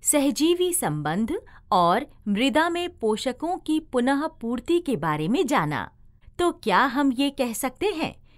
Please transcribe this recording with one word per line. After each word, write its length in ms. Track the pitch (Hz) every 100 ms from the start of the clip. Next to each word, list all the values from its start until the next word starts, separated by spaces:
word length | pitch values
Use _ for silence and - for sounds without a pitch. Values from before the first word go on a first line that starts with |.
सहजीवी 720 | - 294 277 - 320 349 359
संबंध 680 | 330 180 151 147 180 226 403 - - -
और 360 | 185 170 208 294 - 208
मृदा 420 | 202 269 294 339
में 300 | 339 349 359
पोषकों 580 | 220 214 - - 320 359
की 220 | - 311
पुनः 480 | - 247 247 277 320
पूर्ति 520 | - 233 247 - 349
के 160 | 339 196
बारे 320 | 160 151 160
में 200 | 311 269
जाना। 500 | 262 151 131 - _ - - - -
तो 120 | 349
क्या 340 | 330 214 185 262
हम 260 | 254 277
ये 180 | 240 277
कह 240 | 277 247
सकते 320 | 220 254 - 392
हैं 360 | 320 339 - -